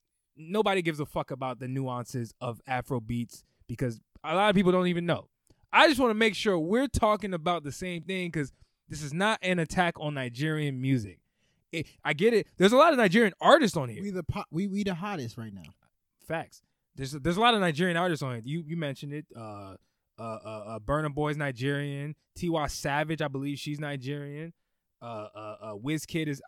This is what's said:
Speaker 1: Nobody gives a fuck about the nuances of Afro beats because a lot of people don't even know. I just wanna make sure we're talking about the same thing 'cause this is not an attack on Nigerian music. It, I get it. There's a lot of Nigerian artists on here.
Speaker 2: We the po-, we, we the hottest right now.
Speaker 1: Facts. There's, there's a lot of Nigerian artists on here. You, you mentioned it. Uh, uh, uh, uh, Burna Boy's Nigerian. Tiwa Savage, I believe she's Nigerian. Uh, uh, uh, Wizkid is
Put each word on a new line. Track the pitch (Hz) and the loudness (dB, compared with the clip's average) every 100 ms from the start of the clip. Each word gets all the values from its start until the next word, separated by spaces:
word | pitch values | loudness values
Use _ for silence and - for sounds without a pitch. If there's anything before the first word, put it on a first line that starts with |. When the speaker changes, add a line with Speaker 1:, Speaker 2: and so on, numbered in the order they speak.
| _ _ _ 151 | _ _ _ -20
Speaker 1:
Nobody | 160 208 202 190 | -2 0 2 2
gives | 165 151 | 0 -2
a | 143 | -4
fuck | 170 - | -4 -6
about | 131 135 123 | -6 -6 -6
the | 127 | -6
nuances | 135 131 123 117 127 113 - | -4 -4 -6 -6 -6 -6 -6
of | 123 110 - | -8 -8 -4
Afro | 127 - 127 | -6 -2 -6
beats | 110 120 117 - _ _ - | -2 -4 -4 -10 _ _ -12
because | 117 127 113 _ - | -4 -4 -4 _ -12
a | 151 | -2
lot | 175 208 | 4 6
of | 196 | 6
people | 180 | 6
don't | 185 180 | 4 2
even | 175 170 | 0 0
know. | 117 - _ _ _ _ | -2 -4 _ _ _ _
I | 214 320 | 8 8
just | 247 | 8
wanna | 247 | 2
make | 214 226 | 4 2
sure | 175 220 180 | 2 0 2
we're | 160 226 277 | 2 2 2
talking | - 220 208 208 | 2 2 2 -2
about | 175 165 175 | -4 -2 -2
the | 143 | -4
same | - 185 175 | -8 -8 -8
thing | 165 190 175 | -6 -4 -2
'cause | 156 139 - _ _ _ | -4 -4 -8 _ _ _
this | 151 | -10
is | 151 | -6
not | 160 208 220 | -2 0 0
an | 185 180 | 0 0
attack | 156 185 175 - | 0 2 2 0
on | 151 | -6
Nigerian | 143 123 120 156 156 147 131 | -4 -6 -4 -2 0 -2 -2
music. | 131 131 98 80 _ _ _ _ _ | 2 2 0 -12 _ _ _ _ _
It, | 165 - _ | -8 -8 _
I | 147 | -4
get | 151 220 | 2 4
it. | 220 - - | 4 0 4
There's | 190 | 6
a | 254 | 8
lot | 330 | 8
of | 262 | 6
Nigerian | 208 208 214 - | 6 6 4 4
artists | 170 311 220 165 | 8 8 6 2
on | 123 | -4
here. | 107 | -6
Speaker 2:
We | 202 | -6
the | 185 | -6
po-, | 156 208 - | -6 -6 -6
we, | 156 202 | -4 -2
we | 196 | -2
the | 196 | -2
hottest | 165 208 190 113 113 | -4 -6 -6 -8 -10
right | 110 | -12
now. | 98 80 - _ _ _ _ - | -14 -18 -20 _ _ _ _ -8
Speaker 1:
Facts. | 160 - - _ _ _ - | -6 -6 -16 _ _ _ -10
There's, | 135 | -10
there's | 147 143 175 | -2 0 4
a | |
lot | 233 | 4
of | 220 | 6
Nigerian | 180 143 180 170 | 2 2 0 2
artists | 180 151 | 0 0
on | 135 | -4
here. | 120 | -6
You, | 120 165 151 | -6 -8 -6
you | 170 | -6
mentioned | 147 127 147 | -6 -6 -10
it. | 147 - | -12 -12
Uh, | - 110 104 98 92 _ _ _ - | -16 -14 -14 -16 -18 _ _ _ -14
uh, | |
uh, | 113 110 107 110 104 | -10 -10 -12 -12 -10
uh, | 113 | -10
Burna | 107 147 151 | -2 -2 0
Boy's | 139 151 151 | -2 -2 -2
Nigerian. | 143 117 139 143 143 139 147 151 _ - | -4 -2 -2 -2 -4 -8 -10 -12 _ -6
Tiwa | 175 160 143 | -2 -2 -2
Savage, | - 151 143 156 156 | -4 -2 0 -2 -2
I | 151 | -4
believe | 135 143 139 | -4 -6 -6
she's | 151 147 | -8 -6
Nigerian. | 147 143 127 147 143 147 165 - _ _ _ _ | -6 -6 -6 -8 -10 -12 -14 -16 _ _ _ _
Uh, | 120 110 107 | -12 -10 -12
uh, | 104 107 107 | -12 -14 -12
uh, | 110 101 | -12 -8
Wizkid | 131 156 - 165 151 | -4 -4 -4 -4 -4
is | 139 | -6